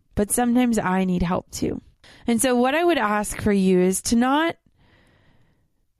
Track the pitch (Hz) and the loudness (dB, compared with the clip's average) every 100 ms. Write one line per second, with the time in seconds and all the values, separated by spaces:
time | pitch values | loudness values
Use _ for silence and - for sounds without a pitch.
0 | _ - 208 - 247 240 247 220 185 185 | _ -4 -4 0 0 2 2 0 0 0
1 | 190 180 170 180 - - - - - _ | 0 -2 -2 -4 -6 -8 -6 -8 -12 _
2 | - - - 233 262 247 247 302 349 302 | -20 -12 -4 -2 0 2 2 2 2 0
3 | 214 208 208 - 214 202 185 185 180 190 | 0 -2 -4 -4 0 2 2 4 2 0
4 | - 233 254 285 330 - _ _ _ _ | -2 0 2 2 0 -4 _ _ _ _
5 | _ _ _ _ _ _ _ _ _ _ | _ _ _ _ _ _ _ _ _ _